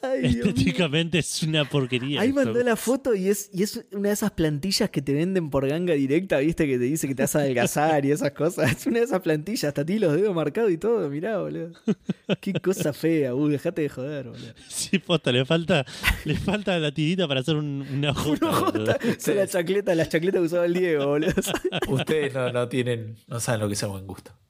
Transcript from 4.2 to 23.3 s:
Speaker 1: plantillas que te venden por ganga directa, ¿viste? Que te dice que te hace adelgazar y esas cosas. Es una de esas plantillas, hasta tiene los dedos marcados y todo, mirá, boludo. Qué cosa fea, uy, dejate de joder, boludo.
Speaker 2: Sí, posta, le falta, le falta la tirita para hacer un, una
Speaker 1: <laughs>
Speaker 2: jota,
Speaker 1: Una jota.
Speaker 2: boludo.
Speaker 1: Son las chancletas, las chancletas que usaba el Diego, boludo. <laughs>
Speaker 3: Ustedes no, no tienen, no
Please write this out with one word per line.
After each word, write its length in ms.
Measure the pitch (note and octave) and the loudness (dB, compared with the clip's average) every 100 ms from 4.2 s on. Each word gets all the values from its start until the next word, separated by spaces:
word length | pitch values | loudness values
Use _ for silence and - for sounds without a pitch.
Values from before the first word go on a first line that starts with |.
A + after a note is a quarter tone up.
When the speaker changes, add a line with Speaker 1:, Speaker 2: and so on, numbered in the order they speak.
| G#3 | 0
Speaker 1:
plantillas 580 | - D#3 D3 F#3+ F#3 G3+ | 2 0 0 -2 0 0
que 100 | - | 0
te 140 | C#3 | 0
venden 340 | C#3+ F3 F#3+ D#3 | 0 2 0 0
por 180 | C#3 C3+ | 0 0
ganga 280 | D#3 F3+ | 0 2
directa, 420 | D3+ C3+ D3+ F#3+ D#3 | 2 4 2 2 2
¿viste? 260 | D3+ D#3+ D#3 | 2 2 0
Que 100 | B2+ | 2
te 80 | |
dice 240 | B2 D#3 C#3+ | 0 0 -2
que 60 | |
te 80 | B2+ | -2
hace 160 | C3+ D#3 | 0 2
adelgazar 680 | C#3+ B2 E3+ - D3+ D#3 | 2 2 0 2 2 2
y 60 | C#3 | 2
esas 220 | D3 F3+ | 0 0
cosas. 380 | - D3+ - D#3 | 0 -2 2 0
Es 160 | - - | 0 -2
una 120 | A#3 | 0
de 80 | A#3 | 0
esas 140 | F#3 | 0
plantillas, 420 | E3 D#3 D#3 A3 | 0 -2 -2 -4
hasta 180 | D3 C#3+ C#3+ | -2 -2 -2
tiene 160 | G#3+ | 0
los 100 | F#3 | 2
dedos 200 | D3 G#3 | 2 2
marcados 360 | E3+ D3 D#3 A3+ | 0 -2 0 0
y 60 | E3 | 2
todo, 320 | G3+ A#3 D#3 | 0 0 0
mirá, 300 | C#3+ F#3+ G#3 | -4 -4 -4
boludo. 320 | D#3 D#3 E3 E3+ - G3 - - - F#3 | -4 -6 -10 -8 -4 -4 -4 -8 -2 -4
Qué 140 | - | -2
cosa 400 | E3+ F3+ G3 D#3 | -2 -2 0 -2
fea, 420 | C3+ D#3+ E3 C3+ | 0 0 2 0
uy, 180 | B2 D3 | 0 0
dejate 280 | C#3+ D#3 F3 | 0 -2 -2
de 80 | D3 | -4
joder, 400 | - C3 D3+ A#2+ | -4 -8 -8 -10
boludo. 240 | B2 A#2+ - - | -14 -16 -18 -12
Speaker 2:
Sí, 300 | - - F#3+ | -10 -2 -2
posta, 340 | - E3+ - | 2 0 2
le 140 | B2 C3 | 2 2
falta, 400 | E3 E3 F#3+ C3 - - - - | 0 2 0 0 -4 -4 -2 -2
le 80 | D3+ | -2
falta 420 | - G#3 G#3 F3 | 0 -2 0 0
la 140 | D3+ | 0
tirita 340 | C#3+ D3+ F#3 E3+ | 0 0 2 0
para 140 | C3+ | 0
hacer 160 | C3 D3+ | 0 0
un, 300 | D3 C#3 C#3 | -2 -6 -4
una 220 | C#3 C#3+ | -2 0
Speaker 1:
<laughs> 0 | |
Speaker 2:
jota, 300 | C#3 - C#4+ D#4+ | 0 0 0 0
Speaker 1:
Una 60 | - | 0
jota. 160 | F#4+ - | 0 0
Speaker 2:
boludo. 180 | G#2+ - A#3 - | 0 0 0 0
Speaker 1:
Son 180 | - G3 | 0 2
las 140 | F#3+ | 2
chancletas, 440 | F#3 E3 G3 G3+ E3 | 0 0 0 2 0
las 140 | D#3 | 2
chancletas 300 | E3 F3 F#3 | 2 2 2
que 60 | E3+ | 2
usaba 200 | F3 F3 | 2 2
el 80 | |
Diego, 320 | F3+ F3+ D#3 C#3 | 2 2 2 2
boludo. 260 | D3 E3 - - C#4+ | 2 2 0 -2 -4
<laughs> 280 | F#4 F3+ - | -4 -4 -2
Speaker 3:
Ustedes 460 | C3+ C#3 D#3 C#3+ | -2 0 0 0
no, 180 | B2+ B2+ | -2 -2
no 160 | B2 A#2+ | -2 -2
tienen, 480 | B2+ B2 A#2+ A2 A2 | -2 -2 -2 -6 -14
no 140 | - | -10